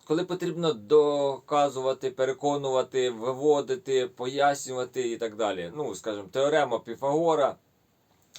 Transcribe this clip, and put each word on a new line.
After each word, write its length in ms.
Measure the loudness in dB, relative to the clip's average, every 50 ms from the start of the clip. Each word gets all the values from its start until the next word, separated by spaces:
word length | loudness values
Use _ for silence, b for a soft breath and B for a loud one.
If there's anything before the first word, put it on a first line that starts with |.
| _
коли 180 | -4 -2 -2 -2
потрібно 480 | -4 -6 -6 -4 -6 -4 -2 -2 -2 -2
доказувати, 1400 | -2 0 4 6 6 6 6 2 0 0 -2 -2 -4 _ 0 2 2 2 2 0 -2 -2 -2 -2 -2 -4 -6
переконувати, 1000 | -2 0 0 0 0 -2 0 -2 0 0 -2 0 0 0 0 0 0 0 0 0
виводити, 960 | -2 -2 -4 -4 -4 0 4 4 4 4 2 -2 -4 -4 -2 0 2 2 2
пояснювати 1040 | 0 -6 -8 -8 -4 0 2 2 2 2 0 -6 -8 -4 -4 -6 -4 -4 -4 -4 -4
і 60 | -2
так 180 | -4 -6 -6 -4
далі. 360 | -2 -2 -2 -2 -4 -8 -8 -8
Ну, 200 | -8 -6 -6 -8
скажімо, 320 | -8 -8 -8 -8 -8 -10 -6
теорема 480 | -2 0 0 2 2 2 2 0 -2 -6
Піфагора 760 | -6 -8 -10 -4 -2 0 0 2 2 2 2 2 2 0 0 _ _ _ _ _ _ _ _ _ _ _ _ _ _ _ -20